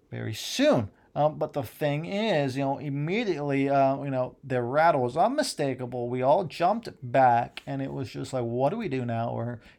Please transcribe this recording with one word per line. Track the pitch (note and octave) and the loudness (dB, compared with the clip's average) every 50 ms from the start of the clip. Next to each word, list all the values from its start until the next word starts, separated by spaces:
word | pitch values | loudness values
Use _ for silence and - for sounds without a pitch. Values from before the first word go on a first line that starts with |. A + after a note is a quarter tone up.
| _ - | _ -14
very | A#2+ A#2 A2+ A2+ G#2+ | -10 -8 -8 -8 -8
soon. | - - - - - C#4 D4+ A#3+ C3+ G#2 - _ _ _ _ - | -8 -8 -6 -2 2 2 4 4 2 0 -4 _ _ _ _ -2
Um, | C#3+ D3 D#3 D3 D3 | 0 0 0 0 -2
but | D#3 C#3+ - | -6 -4 -4
the | D3 | -6
thing | B2 - - - D#3 C#3+ C#3+ D3+ E3+ | -8 -8 -6 -4 -2 -2 -2 -2 -4
is, | F3 G3 G3+ A3+ A3 F3 D3+ C#3+ C3 B2 C#3 | -4 -4 -2 -2 0 0 0 0 0 -2 -2
you | |
know, | C#3 C3+ C#3 | -2 -2 -2
immediately, | - C3+ D3 C#3 C#3+ D3 D#3+ F#3+ A#3 B3 G3 E3 C#3+ D3 C#3+ C#3 C#3 C#3 C#3 | -4 -6 -6 -4 -4 -2 -2 -2 -2 -2 -2 -2 -2 -2 -2 0 0 2 2
uh, | C#3 C#3 C3+ C3+ C#3 C#3 | 4 4 4 4 2 0
you | C#3 C#3+ | -4 -4
know, | C3+ B2+ B2+ B2+ - _ - | -2 -2 -2 -4 -6 _ -6
the | B2+ C3 B2 | -2 -2 -2
rattle | A#2+ A#2+ C3+ D3+ D#3+ E3+ D#3+ C#3 | 0 2 2 4 6 6 6 4
was | B2 A#2+ B2+ | 2 0 2
unmistakable. | D#3+ F#3+ A#3 C#4 D4+ C#4+ - - - D3 C3+ B2+ - B2+ A#2+ B2+ B2 A#2+ A#2+ | 2 2 2 2 0 -2 -2 -2 -2 -2 -2 -2 -4 -6 -6 -6 -4 -4 -2
We | B2+ B2+ | -2 2
all | B2+ C3+ D3+ G3 F#3 | 4 4 4 4 2
jumped | C#3+ - - E3+ F#3 G#3+ A#3 - - - - | -2 -2 0 2 2 2 0 -4 -10 -14 -12
back, | B2+ A#2+ A#2+ C3+ C3 B2 A#2 A#2 B2+ C3+ - - - | -8 2 4 6 8 8 6 4 2 -2 -8 -14 -10
and | C#3 C#3 C3+ | -8 -6 -6
it | C3+ C#3 | -6 -6
was | C#3+ C#3 C3 - | -6 -8 -8 -8
just | - C#3+ C3+ - D3 | -8 -10 -8 -6 -4
like, | C3 A#2+ | -4 -2
"What | A#2 A#2+ B2 C3+ D3 | -2 0 2 2 2
do | G3+ | 0
we | A#3 A3+ E3 | 0 -4 -4
do | C3 C3 A#2+ | -4 -2 -2
now?" | A#2+ A2+ A2+ A#2 B2 | -2 -2 -2 -2 -2
Or, | A#2+ A2+ A#2 A#2+ A#2+ A#2 - - - | -4 -4 -6 -6 -8 -10 -16 -20 -20